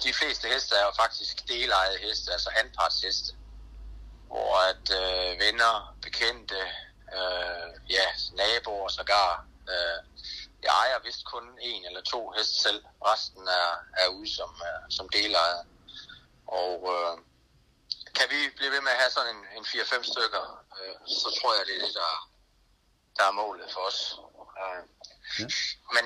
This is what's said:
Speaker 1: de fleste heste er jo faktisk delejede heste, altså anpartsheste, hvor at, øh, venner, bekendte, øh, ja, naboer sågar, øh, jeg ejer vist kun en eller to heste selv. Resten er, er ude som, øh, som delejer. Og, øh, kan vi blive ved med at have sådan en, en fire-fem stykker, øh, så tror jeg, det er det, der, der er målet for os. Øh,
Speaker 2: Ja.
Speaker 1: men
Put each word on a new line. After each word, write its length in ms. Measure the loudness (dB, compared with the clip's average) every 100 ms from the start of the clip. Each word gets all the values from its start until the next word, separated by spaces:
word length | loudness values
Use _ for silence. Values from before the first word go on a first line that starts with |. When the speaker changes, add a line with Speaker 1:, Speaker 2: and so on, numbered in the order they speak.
Speaker 1:
de 100 | 0
fleste 360 | 2 0 0 0
heste 260 | 0 4 4
er 80 |
jo 80 | 4 4
faktisk 460 | 2 2 -6 -6 -4
delejede 500 | -2 4 4 4 0
heste, 340 | -2 -4 -2
altså 180 | -2 0 0
anpartsheste, 720 | 0 2 0 2 0 -2 -4 -10 -16 -18 -16 -16 -14 -14 -16 -18 -8
hvor 300 | -2 2 4 4
at, 140 | 2 0 0
øh, 380 | 0 0 -2 0
venner, 560 | 2 4 4 4 -2 -14
bekendte, 580 | -8 -2 -2 -2 -6 -4 -4 -8 -14 -20 -12 -6
øh, 720 | -2 -2 -4 -6 -10 -12 -2
ja, 160 | 2 2 0 -6 0
naboer 480 | 2 2 -2 -4 -4
sågar, 580 | -4 2 4 4 2 -6 -18 -6
øh, 300 | -4 -2 -4 -8 -16 -12 -12 -12 -4
jeg 100 | 2 4
ejer 160 | 4 2
vist 200 | -4 -12
kun 340 | -10 -10 -12 -10
en 220 | -8 -8
eller 160 | -10 -8
to 280 | -4 -4 -4
heste 260 | -2 0 2
selv. 220 | 0 0 -6 -2
Resten 460 | 2 2 0 -6 0
er, 200 | 2 2 0 -4 2
er 60 | 2
ude 260 | 2 -6
som, 160 | -6 -6 -8 -8
øh, 120 | -8 -6
som 180 | -6 -2
delejer. 540 | 0 2 4 4 2 -6 -20 -20 -18 -18 -20 _ _ -4
Og, 280 | 0 0 0 0
øh, 240 | 0 0 -2 -10 _ _ _ _ _ -8 -8 -4
kan 120 | 2 2
vi 100 | 2 -2 -2
blive 140 | 0
ved 100 | 2
med 100 | 2
at 60 | 4
have 80 | 4
sådan 260 | 4 -2 -4
en, 60 | -12 -10
en 60 |
fire-fem 400 | -6 -2 0 0
stykker, 400 | 0 0 0 0 -4 -10 -18 -14
øh, 160 | -14 -12 -4
så 200 | -2 -2 0
tror 140 | 2 2
jeg, 100 | 2
det 80 | -2
er 100 | -2
det, 80 |
der, 180 | -2 -2 -2 -8 _ _ _ _ _ _ _ _ 4
der 80 | 4
er 20 | 4
målet 260 | -2 -4 -8
for 60 | -2
os. 200 | -2 -2 -4 -8 -16 -20 -16 -8
Øh, 220 | -6 -6 -12 _ -20 -18 -8 -6
Speaker 2:
Ja. 60 | -2 -2 -2 -4 0
Speaker 1:
men 100 | 2